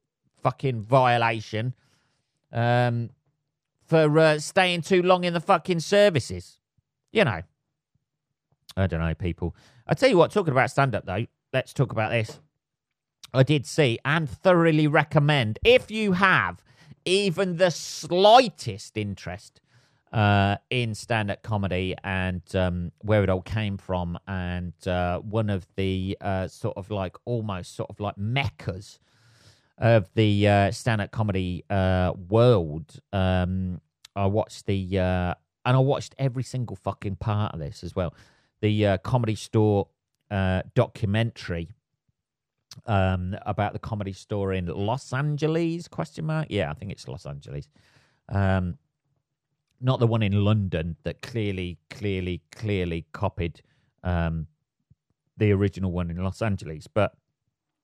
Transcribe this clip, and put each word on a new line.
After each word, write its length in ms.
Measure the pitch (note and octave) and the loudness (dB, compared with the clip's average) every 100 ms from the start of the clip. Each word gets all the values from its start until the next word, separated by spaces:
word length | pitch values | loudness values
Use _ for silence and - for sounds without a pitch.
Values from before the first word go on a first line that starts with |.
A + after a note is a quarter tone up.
| _ _ _ _ | _ _ _ _
fucking 400 | C#3 - C3+ A#2 | -6 -4 -4 -4
violation, 920 | G#2 C3+ B2+ A#2+ A2+ A2+ - G#2+ B2 - _ _ _ _ _ _ _ | 2 4 4 4 2 -2 -6 -6 -6 -8 _ _ _ _ _ _ _
um, 560 | A#2 A#2+ B2 B2 A#2+ A#2 _ _ _ _ _ _ _ - | -2 2 2 2 -2 -6 _ _ _ _ _ _ _ 0
for, 320 | D#3+ D#3 D3+ | 4 4 6
uh, 200 | D#3+ D3+ | 4 4
staying 420 | D3+ - F#3 F3 | 0 2 2 0
too 200 | - F#3+ | 2 2
long 220 | F3+ F3+ | 4 2
in 100 | F3+ | 2
the 60 | E3+ | -2
fucking 380 | - F3+ - E3+ | 2 0 2 -4
services. 800 | - G3+ G#3 D3+ - F2+ - _ _ _ _ _ _ | 2 4 6 4 -4 -10 -14 _ _ _ _ _ _
You 140 | A3 D#3+ | 0 0
know. 160 | E2+ E2+ _ _ _ _ _ _ _ _ _ _ _ _ - | 0 -10 _ _ _ _ _ _ _ _ _ _ _ _ -4
I 100 | F#2+ | -2
don't 140 | E2 | 0
know, 140 | E2 D#2+ | -4 -4
people. 400 | F2+ E2 F2 - _ _ - | -6 -4 -6 -8 _ _ -6
I 60 | |
tell 160 | - C4 | 2 4
you 80 | F#3 | 6
what, 140 | - | 4
talking 200 | G#3 E3 | 4 2
about 180 | B2+ A2+ | 2 2
stand-up, 360 | - C#3 G2+ - | 2 0 -2 -4
though, 200 | F#2+ A#2 _ _ | -6 -6 _ _
let's 220 | C3 - | -6 -4
talk 180 | - B2 | -2 -2
about 200 | A2+ G#2+ | 0 -2
this. 280 | A#2 A2 - _ _ _ _ _ _ _ _ - | -2 -4 -10 _ _ _ _ _ _ _ _ -4
I 100 | C3 | 2
did 220 | C3 D3+ - | 4 2 -2
see 340 | - C#3 A2+ - | 0 2 2 0
and 240 | D#3+ D#3 | -2 -2
thoroughly 580 | - F#3+ F3 E3 D#3 D3+ | -2 4 4 6 4 4
recommend, 720 | D#3 D3 D#3 C#3+ D3 A2 G#2 | 2 2 2 4 2 0 0
if 280 | A3 B3 - | 4 4 4
you 220 | G#3+ G#3+ | -2 0
have 500 | F3+ F#3+ D#3 F#2 F2 _ _ - - | 2 2 2 0 -6 _ _ -20 -10
even 540 | - F#3+ G3+ D#3+ F#3+ E3+ | -2 0 0 0 -2 2
the 140 | F3+ | 2
slightest 1200 | D3 - - D3+ F3 G3+ A#3+ A#3+ - - G#2 - A2 | 0 -10 -12 -4 4 8 8 6 -2 -10 -10 -10 -6
interest, 640 | G#2 F#2+ - F#2 - _ _ _ _ _ - | -6 -8 -12 -14 -16 _ _ _ _ _ -6
uh, 420 | A2+ G#2 G2+ G2 G2+ - | 2 4 6 4 0 -4
in 260 | B2+ A#2 G#2 | -4 -4 -6
stand-up 480 | - A2+ G#2 - | -4 -4 -2 -6
comedy 500 | - G#2 G2 F2+ F#2 - | -6 -4 -2 -2 -2 -6
and, 380 | G2 F#2+ F#2 F2+ - F#2+ | -6 -4 -2 -4 -4 0
um, 380 | F#2 F2 F2 - | 0 -2 -6 -8
where 240 | G2+ G#2+ | 0 2
it 60 | F#2+ | 2
all 120 | F#2 | 0
came 360 | - A2+ G#2+ G2 | -2 -4 -4 -6
from, 400 | - F#2 F2 E2+ - | -4 -4 -4 -8 -8
and, 600 | F#2+ F2+ F2+ F2 - F#2 | -6 -4 -6 -8 -8 -4
uh, 320 | F2+ F2+ F2+ | -2 0 -4
one 300 | G#2+ A2 G#2+ | -4 -4 -2
of 180 | G2 - - | -2 -6 -4
the, 420 | F#2+ F#2+ F#2 G2 | -2 -2 -4 -6
uh, 260 | G2+ F#2+ F2+ | -4 -4 -4
sort 300 | - A2+ - | -6 -8 -8
of, 120 | F#2 | -8
like, 280 | G#2 F#2 - - | -6 -6 -8 -6
almost 500 | A#2+ G#2+ F#2 - - | -6 -4 -8 -10 -12
sort 140 | - | -12
of, 100 | - | -6
like, 160 | G2+ G2 | -8 -6
meccas 840 | G#2 C3 C#3 - - F#2 - - _ _ _ _ - _ _ - | -4 -2 -4 -6 -10 -10 -12 -20 _ _ _ _ -20 _ _ -2
of 320 | A2+ A2+ F2 A2+ | 4 4 4 2
the, 320 | G#2+ G2+ G#2 | 2 4 4
uh, 240 | G2+ G2 | 4 4
stand-up 400 | A2 - A2 G2 | 0 -2 -2 -2
comedy, 520 | - G#2+ F#2+ F#2 F2+ - | -4 -2 -2 -2 -6 -4
uh, 420 | G2+ F#2 F#2 F2+ - F2 | 0 2 2 0 -2 0
world. 720 | A2 B2 G#2+ D#2+ D#2 - - - | 4 6 4 2 -6 -10 -20 -6
Um, 640 | G2+ F#2 F#2 F2+ F#2 F#2 F2+ _ _ - G2 | -2 2 2 0 -2 -4 -8 _ _ -14 -4
I 100 | G2 | -2
watched 400 | G#2+ - - - | 0 -4 -8 -4
the, 320 | G2 F#2 F#2+ | -4 0 0
uh, 360 | F#2 F#2 F2+ - _ _ A#2+ | 0 0 -2 -6 _ _ 0
and 120 | C3 | 2
I 20 | |
watched 360 | C3 C#3 - - | 2 0 -6 -6
every 260 | C3+ B2 | -4 -4
single 320 | B2 B2+ A2+ G2+ | -8 -8 -8 -8
fucking 420 | - - G#2 F#2+ | -8 -8 -8 -6
part 360 | - G#2 G#2 | -2 -2 -2
of 60 | E2 | -6
this 240 | D2 - | -10 -10
as 120 | F2 F#2+ | -8 -4
well. 180 | F2 - - _ _ - | -4 -6 -20 _ _ -4
The, 260 | G#2+ G#2 G#2+ | 0 2 2
uh, 100 | F#2 | 2
Comedy 360 | - B2+ A2 G#2+ | 0 0 0 -2
Store, 520 | - A2 G#2+ G2+ - _ _ _ - | -2 2 4 2 0 _ _ _ -6
uh, 320 | G2+ F#2+ F#2 - | -2 0 0 -2
documentary, 960 | - A#2 - G2+ G#2 A#2 - - E2+ E2+ - _ _ _ _ _ _ _ _ _ - - | -2 -2 -2 -2 0 -2 -6 -10 -8 -10 -16 _ _ _ _ _ _ _ _ _ -16 -2
um, 480 | G2+ F#2 F#2 F2+ G2+ - | 0 2 0 -4 -8 -6
about 280 | G2+ G2+ | -4 -4
the 60 | - | -4
Comedy 340 | - G#2+ G2 | -8 -8 -8
Store 380 | F#2+ - G#2 G2 | -12 -8 -4 -2
in 120 | F#2+ F2 | -2 -4
Los 480 | F2+ G2+ C3 - | -4 -4 -4 -6
Angeles, 720 | B2+ D3+ D3 D#3 E3 E3+ E3+ - | -6 -4 -2 -2 -2 -2 -4 -10
question 380 | - D#3 - D#3 | -10 -10 -8 -6
mark? 220 | D#3 - | -6 -4
Yeah, 220 | G2+ D2+ | -4 -4
I 20 | |
think 180 | D2+ - | -6 -12
it's 160 | - C2 | -12 -12
Los 180 | C2 D2 | -14 -12
Angeles. 440 | C#2+ C#2 C#2+ - _ _ _ _ _ - | -14 -12 -12 -12 _ _ _ _ _ -8
Um, 480 | G2 F#2+ F#2+ F2+ - _ _ _ _ _ _ _ _ _ - | -2 0 0 -2 -6 _ _ _ _ _ _ _ _ _ -6
not 200 | B2+ C3 | -2 2
the 80 | A#2 | 2
one 160 | A2+ | 2
in 200 | G#2 G2+ | 2 2
London 520 | G2+ G#2+ F#2 E2 E2+ D#2+ | 4 2 0 -2 -4 -6
that 180 | E2+ - | -10 -10
clearly, 560 | - A#2+ G2+ F#2+ F2+ E2+ _ | -8 -6 -4 -4 -6 -10 _
clearly, 500 | - G2+ F#2+ F2+ F2 _ | -8 -4 -2 -4 -6 _
clearly 540 | - G#2+ G2+ F2 E2+ - | -10 -4 -2 -2 -4 -8
copied, 500 | - G2 - E2+ - _ _ _ _ | -6 -4 -4 -6 -8 _ _ _ _
um, 440 | F2+ F2 E2 E2 D#2 _ _ _ _ _ _ _ _ - | -2 0 0 -4 -8 _ _ _ _ _ _ _ _ 0
the 140 | G#2+ | 2
original 400 | G2 G2+ F2+ F#2 | 4 2 -2 -4
one 180 | F2 E2+ | -4 -4
in 80 | E2+ | -4
Los 240 | F#2+ - | -6 -4
Angeles. 460 | A2 G2 D#2+ D#2 - | -4 -4 -6 -14 -6
But 260 | G#2+ G2 _ _ _ _ _ _ _ | 0 0 _ _ _ _ _ _ _